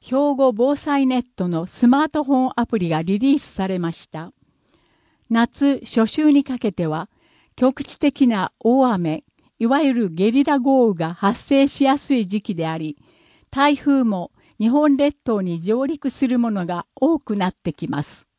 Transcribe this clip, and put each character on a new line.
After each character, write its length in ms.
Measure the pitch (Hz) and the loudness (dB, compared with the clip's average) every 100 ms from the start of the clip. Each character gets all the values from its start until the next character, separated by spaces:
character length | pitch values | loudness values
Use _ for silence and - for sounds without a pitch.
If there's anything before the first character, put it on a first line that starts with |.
兵 340 | - 254 294 269 | -2 0 0 2
庫 160 | 269 | 0
防 220 | 214 254 285 | 2 0 0
災 300 | - 285 262 | -2 0 2
ネ 120 | 254 | 0
ッ 60 | 247 - | -4 -6
ト 120 | 180 | -4
の 180 | 165 175 | -4 -6
ス 220 | - 240 | 0 4
マ 180 | 269 311 | 4 2
ー 40 | |
ト 140 | 302 | -2
フ 100 | 269 | 0
ォ 40 | 269 254 | 0 0
ン 40 | - | -2
ア 100 | 233 | -2
プ 140 | 226 | -2
リ 100 | 175 | -2
が 120 | 160 | -2
リ 180 | 165 202 | -2 0
リ 160 | 262 285 | 2 0
ー 40 | |
ス 40 | |
さ 240 | - - 190 | -2 -6 -4
れ 120 | 185 | -2
ま 120 | 170 | -4
し 180 | 165 - | -8 -14
た。 220 | 156 170 _ _ _ _ _ _ _ _ _ _ | -14 -16 _ _ _ _ _ _ _ _ _ _
夏 520 | 226 233 - 277 277 | 0 0 0 0 0
初 180 | - - | -2 0
秋 220 | 220 - 302 | 0 2 4
に 100 | 285 | 4
か 140 | 277 254 | 0 -4
け 140 | 220 | -4
て 160 | - 165 | -4 -4
は、 220 | 156 - _ _ _ _ - | -4 -8 _ _ _ _ 0
局 280 | 254 262 | 0 0
地 140 | 277 - | -10 -2
的 300 | 294 - 254 | -2 2 2
な 240 | 214 180 _ | 2 -4 _
大 280 | 220 254 254 | 0 2 2
雨、 360 | 202 170 156 _ _ _ _ | 0 -2 -4 _ _ _ _
い 80 | 226 | 0
わ 140 | 262 | 2
ゆ 120 | 269 | 2
る 160 | 240 202 | 0 -2
ゲ 220 | 160 202 | 0 0
リ 120 | 247 | 2
ラ 160 | 277 285 | 2 2
豪 320 | 247 269 233 | 2 4 2
雨 60 | 175 | 0
が 160 | 165 | -4
発 300 | 175 202 - | -2 -2 -2
生 240 | - 269 277 | 0 2 2
し 160 | - | 2
や 140 | 269 269 | 0 0
す 180 | - 269 | 0 -2
い 120 | 190 | 0
時 140 | 208 | -4
期 140 | - 165 | -6 -6
で 120 | 160 | -6
あ 100 | 160 | -6
り、 200 | 156 147 _ _ _ _ _ | -8 -10 _ _ _ _ _
台 260 | 269 285 285 | 0 0 2
風 260 | 285 277 | 0 2
も 280 | 240 190 175 _ _ _ | 2 -2 -6 _ _ _
日 100 | 220 | 0
本 280 | 269 302 269 | 2 4 4
列 200 | 285 285 | 2 -2
島 180 | - 214 | -4 -2
に 200 | 185 170 | -2 -4
上 240 | 170 226 269 | -2 -2 -2
陸 240 | 302 269 | -4 -6
す 180 | - 262 | -4 -2
る 120 | 247 | 0
も 120 | 233 | 0
の 140 | 208 175 | -2 -4
が 200 | 175 - - | -6 -8 -2
多 240 | 277 320 | 0 0
く 160 | - 208 | -2 -2
な 140 | 185 | -2
っ 60 | - | -4
て 180 | - | -10
き 140 | - - | -8 -6
ま 160 | 139 | -6
す。 240 | 143 - _ | -8 -12 _